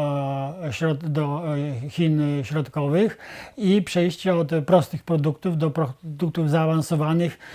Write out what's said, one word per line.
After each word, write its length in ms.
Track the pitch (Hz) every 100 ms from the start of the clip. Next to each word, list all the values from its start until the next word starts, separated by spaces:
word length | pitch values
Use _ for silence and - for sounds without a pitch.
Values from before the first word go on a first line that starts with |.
| 147 143 139 139 135 180
e, 100 | 160
środ-, 460 | - 160 143 165 147
do, 240 | 147 147 170 143 147 123 143
e, 40 |
Chin 320 | - 160 151 147 143
środkowych 760 | 131 151 139 143 143 160 220 - - - - -
i 240 | 196 202
przejście 540 | - 180 175 165 190 175
od 160 | 156 165 139
prostych 380 | 180 - 156
produktów 540 | - 160 147 139 185 160
do 140 | 156
produktów 800 | 143 139 - 165 147 170 170 156
zaawansowanych 920 | 160 160 160 - 156 151 165 170 - -